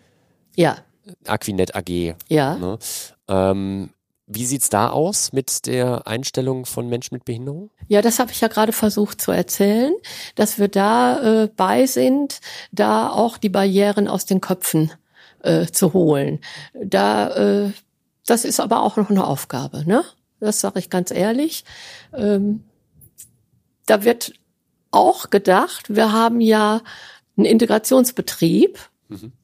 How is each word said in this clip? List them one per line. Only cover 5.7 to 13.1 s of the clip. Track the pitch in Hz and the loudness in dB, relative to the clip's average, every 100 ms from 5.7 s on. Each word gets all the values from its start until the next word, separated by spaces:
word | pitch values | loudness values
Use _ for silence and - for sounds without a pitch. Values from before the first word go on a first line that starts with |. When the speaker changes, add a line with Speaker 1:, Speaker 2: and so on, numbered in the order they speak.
| 127 123 120 - | -2 -2 -4 -6
Speaker 2:
Einstellung | 117 131 - 127 131 | -6 -4 -4 -4 -4
von | 123 - 120 | -8 -8 -6
Menschen | 120 - | -6 -8
mit | 127 | -12
Behinderung? | - 117 131 156 208 - - | -10 -10 -10 -12 -16 -12 0
Speaker 1:
Ja, | 208 | 2
das | 226 226 | 2 0
habe | 233 | -2
ich | - | 0
ja | 226 | -2
gerade | - 220 | 2 0
versucht | - 214 208 208 - | 2 0 0 -2 -4
zu | - | -4
erzählen, | 175 175 - 202 220 269 403 - - - | -2 -2 0 2 2 0 -2 -6 -16 -10
dass | - 208 - | -2 0 0
wir | 202 | 0
da, | 202 202 233 247 254 220 220 | 2 2 4 2 2 2 2
äh, | 214 | 2
bei | - 190 226 | 0 2 2
sind, | 262 247 262 277 285 - - - - | 2 2 2 2 -2 -8 -16 -18 -10
da | 190 208 220 | 0 2 2
auch | 226 | 0